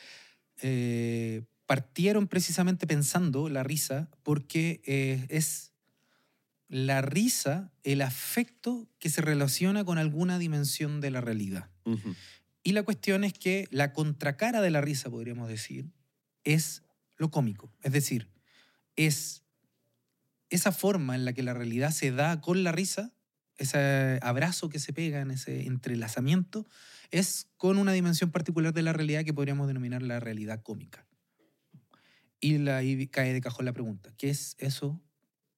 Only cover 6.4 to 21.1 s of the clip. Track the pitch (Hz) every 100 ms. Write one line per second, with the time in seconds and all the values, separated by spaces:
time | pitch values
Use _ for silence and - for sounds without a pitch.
6.4 | _ _ - 131 131 135 135 185 240 -
7.4 | 139 165 196 _ 139 139 135 127 - 233
8.4 | 233 _ 233 240 220 _ 165 160 156 147
9.4 | 135 - 185 208 180 165 156 147 180 180
10.4 | 170 151 139 - 147 147 139 127 117 110
11.4 | 98 95 90 _ 113 113 107 90 - -
12.4 | _ _ - 208 214 208 - 196 202 -
13.4 | 185 190 190 135 143 156 156 147 147 143
14.4 | 226 226 185 151 143 139 127 117 123 120
15.4 | 117 110 - 131 135 _ _ _ _ _
16.4 | - 156 151 - _ _ _ - 151 151
17.4 | 117 101 - _ 143 143 139 123 107 _
18.4 | _ _ _ _ _ - 156 147 - -
19.4 | _ _ _ _ _ _ _ _ _ _
20.4 | - 175 208 165 196 190 135